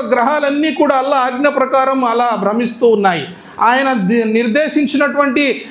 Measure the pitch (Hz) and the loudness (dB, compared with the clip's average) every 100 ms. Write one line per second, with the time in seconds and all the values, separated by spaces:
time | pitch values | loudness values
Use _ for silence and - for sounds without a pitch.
0 | 233 247 240 302 285 285 311 - 294 277 | 0 0 0 0 0 0 -2 0 2 2
1 | 269 277 254 247 285 277 262 269 262 269 | 0 0 0 0 0 0 0 0 0 0
2 | 247 233 240 208 196 226 240 - 240 220 | 0 0 0 -2 -2 -2 -4 0 2 4
3 | 196 170 135 - - - 220 254 269 247 | 2 0 -6 -14 -18 -2 2 2 0 0
4 | 185 233 220 220 240 269 302 302 285 277 | 0 0 2 0 2 0 0 0 0 0
5 | 285 254 277 254 277 - - | 0 0 0 2 0 -2 -8